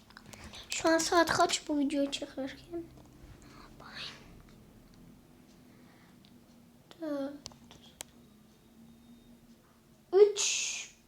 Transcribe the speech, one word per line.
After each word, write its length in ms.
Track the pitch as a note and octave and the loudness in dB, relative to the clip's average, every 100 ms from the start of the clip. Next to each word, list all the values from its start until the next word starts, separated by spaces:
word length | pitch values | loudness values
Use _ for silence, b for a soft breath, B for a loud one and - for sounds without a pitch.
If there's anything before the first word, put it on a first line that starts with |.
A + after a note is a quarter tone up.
| - - - B B B B | -20 -20 -20 B B B B
Şu 200 | - E4 | 0 2
an 80 | E4 | 4
saat 340 | D#4+ F4+ D#4+ | 4 4 4
kaç 360 | - F4 - - | 4 2 2 -2
bu 120 | D4 | 0
videoyu 320 | C#4 C#4 C#4 | 0 2 0
çekerken? 720 | - C#4+ - C4+ - - E4+ E4+ - - - - - b b b - - - - - - - - - - - - - - - - - - - b b b b b b - - - - - - - - | -2 -8 -8 -8 -10 -12 -12 -12 -18 -20 -20 -20 -20 b b b -20 -18 -14 -14 -14 -20 -20 -20 -20 -20 -20 -20 -20 -20 -20 -20 -20 -20 -20 b b b b b b -20 -20 -20 -20 -20 -20 -20 -10
Dört. 320 | D#4+ C#4+ C4+ D4 - - - - - - - - - - - - - - - - - - - - - - - - - - - | -6 -4 -4 -8 -16 -20 -20 -20 -20 -18 -18 -18 -20 -20 -20 -20 -20 -20 -20 -20 -20 -20 -20 -20 -20 -20 -20 -20 -20 -20 4
Üç 640 | F#4 G#4 - - - - - - - | 8 8 8 0 0 -4 -6 -10 -18